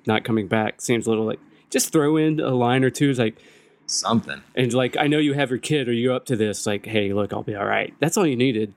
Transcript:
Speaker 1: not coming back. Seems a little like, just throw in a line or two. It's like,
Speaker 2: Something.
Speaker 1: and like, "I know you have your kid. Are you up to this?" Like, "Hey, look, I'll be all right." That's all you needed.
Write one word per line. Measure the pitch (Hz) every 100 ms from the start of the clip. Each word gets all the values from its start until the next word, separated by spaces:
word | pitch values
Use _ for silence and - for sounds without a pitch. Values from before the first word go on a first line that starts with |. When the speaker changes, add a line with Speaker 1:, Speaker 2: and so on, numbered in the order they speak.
| -
Speaker 1:
not | 110
coming | - 113 95
back. | 110 107 -
Seems | - 117 110
a |
little | 110 110
like, | - - - _
just | - -
throw | 160 147 156
in | 156 156
a | 143 131
line | 120 131
or | 131
two. | - 143
It's | 127
like, | 110 - - - _ _ -
Speaker 2:
Something. | - 98 110 - 69 - -
Speaker 1:
and | 127
like, | 123 123 135
"I | 147
know | 151
you | 151
have | 139 135
your | 123
kid. | - 151 120
Are |
you | 120 123
up | 127 -
to | 117
this?" | 107 98 113
Like, | 101 104
"Hey, | 107 101
look, | 98 101
I'll | 107
be | 107
all | 101 104
right." | 104 107 -
That's | 147 214
all | 170
you | 120
needed. | 131 107 107